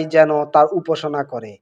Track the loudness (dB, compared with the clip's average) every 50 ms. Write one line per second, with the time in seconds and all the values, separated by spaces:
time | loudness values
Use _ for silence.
0 | 2 2 4 4 4 4 2 -2 -2 0 2 2 2 2 0 -2 -4 -4 -6 -6
1 | -6 -6 -6 -6 -8 -8 -10 -12 -12 -14 -16 -20